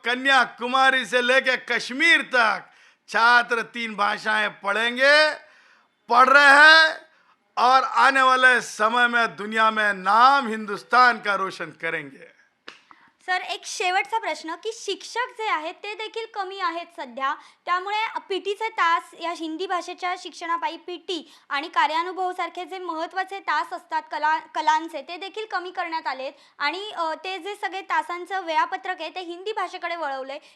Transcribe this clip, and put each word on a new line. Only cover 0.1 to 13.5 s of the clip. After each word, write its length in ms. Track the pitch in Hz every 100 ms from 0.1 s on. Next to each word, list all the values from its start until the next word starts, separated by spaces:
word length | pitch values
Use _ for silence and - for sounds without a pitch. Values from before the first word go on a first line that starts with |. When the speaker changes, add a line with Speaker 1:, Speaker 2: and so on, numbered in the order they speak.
| 247 262 269 233 - 240 262 262 262 220
Speaker 1:
से 160 | 247
लेके 360 | 247 262 254 254 -
कश्मीर 520 | 233 - 254 330 320 220
तक 320 | 254 220 190 - _ _ _ -
छात्र 520 | 208 233 240 240 240
तीन 320 | 220 240 226 202
भाषाएं 540 | 202 208 160 214 208 -
पढ़ेंगे, 680 | 196 208 233 247 269 294 311 285 - _ _ _ _ _ -
पढ़ 200 | 233 262
रहे 200 | 277 285
हैं 460 | 277 302 320 320 320 - _ _ _ _ -
और 260 | 233 262
आने 380 | 262 220 247 269
वाले 380 | 262 254 254 240
समय 460 | 196 - 214 240 240
में 280 | 240 226 156
दुनिया 340 | 208 220 220
में 220 | 220 208
नाम 540 | 196 185 214 254 277 240
हिंदुस्तान 720 | 220 214 196 - 240 254 226
का 160 | 208 196
रोशन 380 | 190 - 170 -
करेंगे। 460 | 165 160 143 135 165 _ _ _ - - _ - _ _ -
Speaker 2:
तर 120 | 370
एक 200 | 370